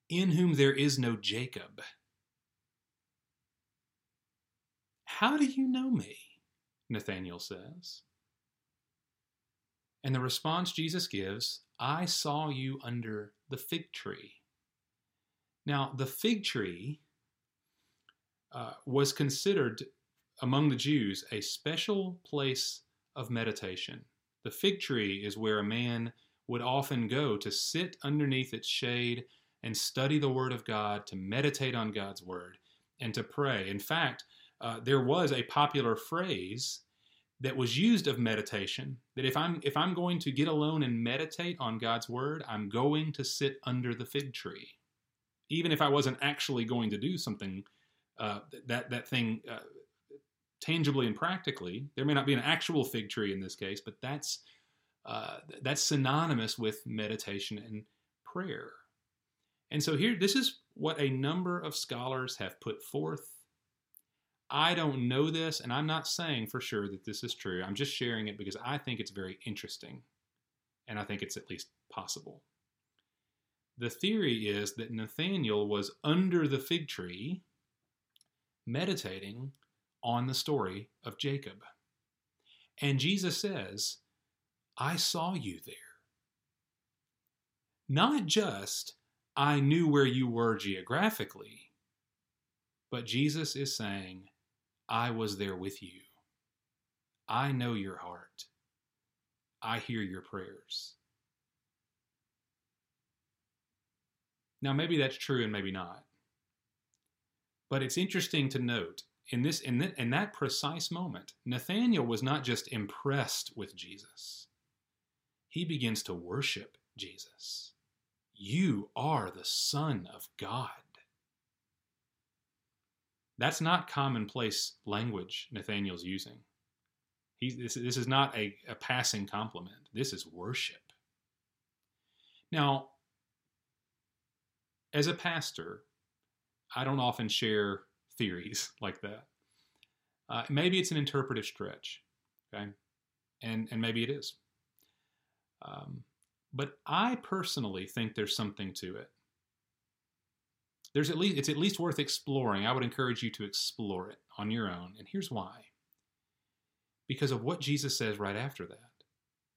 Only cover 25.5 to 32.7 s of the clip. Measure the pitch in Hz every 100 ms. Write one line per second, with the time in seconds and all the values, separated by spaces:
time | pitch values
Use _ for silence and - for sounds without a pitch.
25.5 | 107 101 117 120 117 117 - _ _ -
26.5 | 120 123 135 135 131 110 127 147 104 104
27.5 | - - 160 175 - 143 147 143 135 127
28.5 | - - - 123 123 120 120 - _ _
29.5 | _ 117 113 - - 135 151 139 131 131
30.5 | 120 - 107 104 104 - 95 95 117 147
31.5 | 139 131 120 110 104 98 98 90 92 90
32.5 | - _